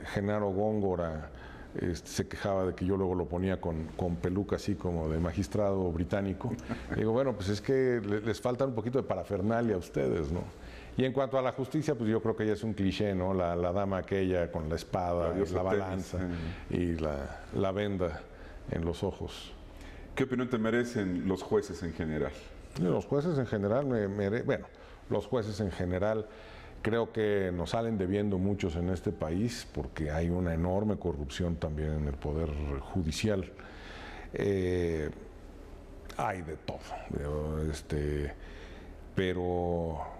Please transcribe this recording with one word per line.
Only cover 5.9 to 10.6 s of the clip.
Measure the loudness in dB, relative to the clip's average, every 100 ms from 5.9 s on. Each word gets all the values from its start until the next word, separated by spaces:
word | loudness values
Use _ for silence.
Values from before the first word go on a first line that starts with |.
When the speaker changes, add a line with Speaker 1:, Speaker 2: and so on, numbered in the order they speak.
Speaker 1:
británico. | 2 0 2 0 -2 -4 -4 -6
Speaker 2:
<laughs> | -8 -4 0
Speaker 1:
Digo, | 2
bueno, | 4 2
pues | 0 0
es | 0
que | 2 4 6 4 2
le-, | 0
les | 0 0
falta | 0 2 0
un |
poquito | 0 0 0
de | 0
parafernalia | -2 0 0 2 4 4
a | 2
ustedes, | 0 0 2 2 2
¿no? | -2 -4 -10